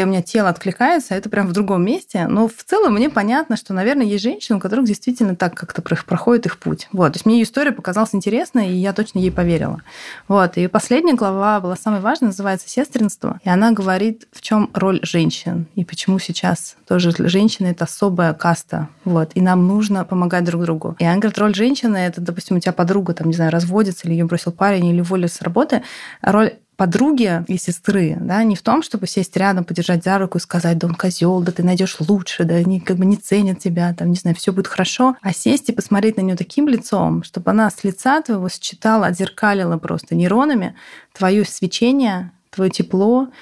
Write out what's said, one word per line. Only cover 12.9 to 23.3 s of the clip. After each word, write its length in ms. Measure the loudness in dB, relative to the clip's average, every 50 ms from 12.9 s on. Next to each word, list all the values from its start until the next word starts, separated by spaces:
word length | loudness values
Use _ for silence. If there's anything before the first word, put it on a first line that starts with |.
| -2 -2 -2 -2 -2 -4 -6 -6 -6 -4 0
И 40 | 0
она 240 | 2 4 4 4
говорит, 540 | 2 2 0 0 0 0 0 -2 -2 -6 -12 _
в 80 | _ -16
чём 260 | -4 0 2 2 2 0 0
роль 260 | 0 0 0 0 0
женщин, 640 | -2 -2 0 2 2 0 0 -4 -6 -6 -4 -4 -6 -6 _
и 80 | -6 -6
почему 340 | -6 -8 -6 -2 -2 0 -2
сейчас 580 | -2 -6 -8 -4 -2 -2 -2 -2 -6 -14 -18 _ _
тоже 240 | -2 0 2 2 2 0 0 0 0
женщины — 400 | 2 2 2 2 0 0 -2 -2
это 160 | -2 -2 -4
особая 500 | -6 -2 -2 -2 0 2 2 0 0 0
каста. 540 | 0 0 0 0 0 -4 -8 -6 -6 -6 -8 -10 _ _
Вот. 240 | 0 0 0 0 0 0
И 60 | 2
нам 260 | 2 4 4 4 4
нужно 380 | 4 2 2 0 0 -2 -2 -2
помогать 400 | -2 -2 0 0 0 0 0 0
друг 180 | 0 -2 -2 -2
другу. 300 | -2 -2 -4 -4 -8 -4 0
И 60 | 2
она 120 | 2 2
говорит, 220 | 2 2 0 0 2
роль 160 | 0 0 2
женщины — 420 | 2 2 0 0 0 0 0 0 0 0 -2
это, 120 | -2 -4
допустим, 360 | -6 -6 -6 -8 -4 -2 -2
у 40 | 0
тебя 120 | 0 0
подруга, 420 | 0 0 0 0 0 0 0 -2 -4
там, 140 | -2 -2
не 60 | -2